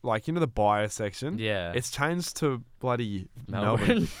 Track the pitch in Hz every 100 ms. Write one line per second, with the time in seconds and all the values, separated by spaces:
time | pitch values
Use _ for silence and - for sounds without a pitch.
0 | 123 110 - 170 151 - 104 104 107 -
1 | 104 - 139 110 110 101 85 113 123 -
2 | 147 175 165 - 151 123 - - 127 120
3 | 113 98 90 - - 98 104 110 101 240
4 | - -